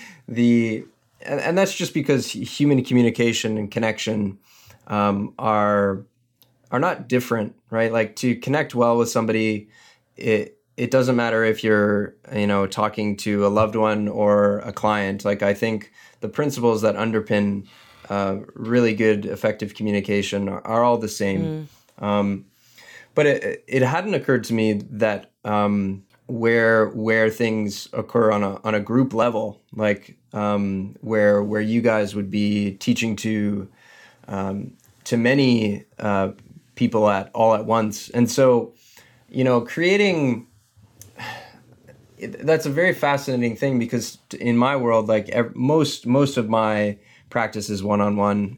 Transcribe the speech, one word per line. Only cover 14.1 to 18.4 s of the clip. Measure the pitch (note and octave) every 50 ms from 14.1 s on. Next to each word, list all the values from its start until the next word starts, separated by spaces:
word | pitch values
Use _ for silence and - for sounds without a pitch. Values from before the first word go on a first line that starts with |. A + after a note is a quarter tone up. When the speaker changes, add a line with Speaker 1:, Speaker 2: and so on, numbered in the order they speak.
| - A2 G#2+ G#2 G#2 G#2 G2+ G2+ G2+ G#2
Speaker 1:
a | - A#2 G2+
client. | - - G#2+ G#2+ G#2 G2+ G2 G2 G2 -
Like, | G#2 G2+ G2+ G#2
I | G2+ G2+
think | G2+ - A2+ A2 G#2+ G#2 - _ - - - _ _
the | - G#2+
principles | - - D3+ D3 B2 - A#2 A#2+ A2+ G#2+
that | G#2 G#2+ F#2
underpin, | F#2+ G#2+ A2+ A2 A2 G#2 - G#2+ G#2 G2+ G2+ G2+ G2 G2 - - - - - - - - -
uh, | G2+ G2+ G2 G2 G2 G2